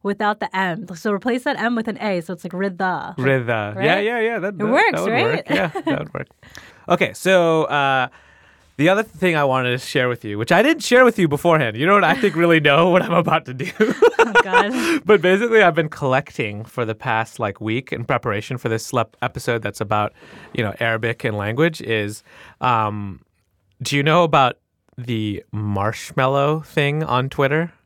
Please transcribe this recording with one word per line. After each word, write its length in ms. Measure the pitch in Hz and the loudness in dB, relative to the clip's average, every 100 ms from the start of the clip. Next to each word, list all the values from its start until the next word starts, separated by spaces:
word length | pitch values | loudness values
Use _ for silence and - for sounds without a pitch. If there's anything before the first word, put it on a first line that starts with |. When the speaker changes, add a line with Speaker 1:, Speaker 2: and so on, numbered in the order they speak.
Speaker 1:
without 380 | 202 202 208 208 | -6 -2 -2 -2
the 140 | 208 190 | -6 -4
M. 320 | 190 170 175 175 | -4 -4 -10 -8
So 160 | 220 | -4
replace 320 | 202 247 254 | -2 -2 -2
that 120 | 285 269 | -4 -2
M 160 | 220 233 | -2 -2
with 100 | 226 | -4
an 120 | 214 | -6
A, 200 | 214 180 | -4 -4
so 100 | 165 | -6
it's 120 | 175 | -12
like 80 | 180 | -10
Ridha." 640 | 180 196 175 185 165 - - | -6 -6 -2 -4 -4 -8 -4
Speaker 2:
Ridha. 600 | 131 131 117 113 104 107 | 0 0 0 -4 -4 -2
Speaker 1:
Right? 80 | |
Speaker 2:
Yeah, 140 | 147 185 | 0 2
yeah, 200 | 208 240 | 0 -2
yeah. 180 | 220 226 | -2 -2
That, 140 | 185 | -6
Speaker 1:
It 40 | 190 | -4
Speaker 2:
that, 80 | 214 | 0
Speaker 1:
works, 240 | 277 440 | 2 2
Speaker 2:
that 100 | - | 0
would 100 | 190 | -2
Speaker 1:
right? 120 | 226 - - | 0 0 -2
Speaker 2:
work. 140 | - | -2
Yeah, 180 | 285 175 | -2 -2
Speaker 1:
<laughs> 160 | 381 | -4
Speaker 2:
that 140 | - - | -4 -4
would 140 | 151 | -6
work. 120 | - - _ - - - _ - | -10 -12 _ -20 -20 -20 _ -2
Okay, 240 | 175 160 | 0 0
so, 520 | - 180 185 170 160 | -2 2 4 4 2
uh, 440 | 151 143 139 135 123 - _ _ _ _ _ - | 0 0 2 0 -2 -8 _ _ _ _ _ 0
the 80 | 156 | 2
other 140 | 196 | 2
thing 340 | 220 151 185 156 | -2 -2 0 2
I 80 | |
wanted 280 | 143 131 123 | 2 0 0
to 60 | 127 | -4
share 300 | - 143 123 | -2 -2 -2
with 160 | 120 | -4
you, 140 | 110 104 | -6 -6
which 120 | 117 | 2
I 120 | 175 | 4
didn't 200 | 262 330 | 4 0
share 220 | - 247 | 2 6
with 140 | 254 226 | 6 4
you 100 | 165 | 0
beforehand. 480 | 143 175 156 120 110 | 2 2 4 2 0
You 80 | |
don't, 180 | 160 202 | 2 4
I 120 | 165 | 4
think, 200 | 175 202 | 2 0
really 260 | 156 170 165 | 2 4 4
know 280 | 147 143 175 | 6 4 6
what 140 | 175 | 4
I'm 100 | - | 2
about 320 | 170 175 160 | 0 2 0
to 80 | 127 | -2
do. 160 | 127 - - | -10 -10 0
<laughs> 160 | 220 - 466 - | 0 4 4 4
Speaker 1:
Oh, 100 | 320 311 | 2 2
God. 580 | 190 226 208 254 330 320 | 2 2 2 -2 -2 -2
Speaker 2:
But 160 | - 208 | 4 4
basically, 380 | 175 196 240 226 | 6 2 4 6
I've 120 | 185 | 6
been 140 | 160 156 | 4 -4
collecting 760 | - 143 131 - - 110 104 | -2 0 0 -2 -6 -6 -6
for 200 | 110 - | -10 -6
the 100 | 113 | -4
past, 440 | 107 123 110 110 - | -4 -2 -2 -4 -4
like, 200 | 107 98 | -6 -4
week 320 | 107 120 131 | -4 -4 -6
in 120 | - | -10
preparation 540 | 120 123 120 104 - 127 | -2 -2 -2 -6 -6 -8
for 100 | 120 | -4
this 240 | 110 - | -4 -4
lep-, 240 | 123 110 _ | -4 -4 _
episode 380 | 123 - - 117 | -8 -6 -4 -4
that's 180 | 107 - | -4 -8
about, 320 | 101 104 104 _ - - - | -4 -2 -2 _ -20 -20 -10
you 80 | - | -6
know, 100 | 107 - | -4 -2
Arabic 460 | 117 113 113 120 | -2 -2 -4 -4
and 120 | 120 104 | -6 -4
language 440 | 104 117 170 160 | -4 0 -2 -2
is, 400 | - 110 104 107 _ - - _ | -4 -4 -4 -8 _ -20 -20 _
um, 600 | 127 117 107 104 101 92 _ _ _ _ _ _ | 0 0 -2 -6 -10 -14 _ _ _ _ _ _
do 140 | 127 143 | -4 0
you 60 | |
know 200 | 143 165 | 2 2
about 340 | 165 147 127 - _ _ _ - | 4 4 2 0 _ _ _ -14
the 460 | 120 117 107 101 - | -6 -4 -4 -6 -8
marshmallow 1080 | 107 104 101 104 - - - 131 139 143 156 | -6 -4 -2 -2 -4 -8 -2 0 2 0 -2
thing 420 | 151 - 143 147 | -4 -2 0 -2
on 260 | 160 123 135 | -2 -2 -2
Twitter? 440 | - 135 151 170 _ | -2 0 0 -4 _